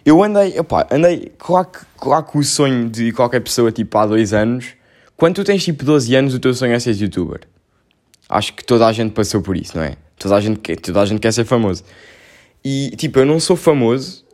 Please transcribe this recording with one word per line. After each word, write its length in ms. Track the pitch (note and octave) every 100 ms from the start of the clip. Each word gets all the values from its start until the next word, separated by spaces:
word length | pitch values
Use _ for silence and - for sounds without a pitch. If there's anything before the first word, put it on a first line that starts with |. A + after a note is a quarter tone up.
| D3
eu 160 | E3
andei, 360 | G#3 G3+ G3 -
epá, 280 | E3 E2 -
andei, 400 | C#3+ F3 D#3 - -
claro 300 | - F3+ F3+
que, 120 | - - -
claro 280 | C3 D#3 D3
que 120 | D3
o 60 |
sonho 460 | C#3+ - C#3 B2 A#2
de 240 | A2 A#2
qualquer 260 | A2+ A#2+ B2
pessoa, 320 | - - A2+
tipo, 260 | A2+ G#2+ G#2+
há 80 | G#2+
dois 280 | A2 G#2
anos, 420 | G#2+ A2 B2 - - _ _ _ -
quando 200 | E3 F#3
tu 80 | G3+
tens, 180 | G3
tipo, 200 | F3 C#3+
doze 320 | C3+ D3+ A#2 C3
anos, 180 | C3+
o 60 | B2+
teu 140 | C3
sonho 200 | A#2+ B2
é 60 | A#2
ser 160 | A#2+ G2+
youtuber. 460 | G2+ F#2 D2+ - _ _ _ _ _ _ _ _ -
Acho 260 | - -
que 100 | -
toda 240 | - A#2+ A2+
a 40 |
gente 220 | A2 A2
passou 280 | A2 G#2 G#2+
por 140 | G2 F2
isso, 220 | - E2+
não 60 |
é? 120 | D2+ - _ -
Toda 180 | G2 G2+
a 60 |
gente 180 | G#2+ G#2+
quer, 180 | - D#2+
toda 240 | - F#2+
a 40 | G2+
gente 140 | G#2+
quer 120 | A2+
ser 140 | A2+ A2+
famoso. 380 | A#2+ G#2 F2 - - - - - _ _ _
E, 280 | C3+ C#3 C3+ B2
tipo, 240 | C#3+ C3
eu 60 | C3+
não 140 | D#3+
sou 180 | D#3+ F3
famoso, 680 | E3 C#3+ A#2 C3 C3 - _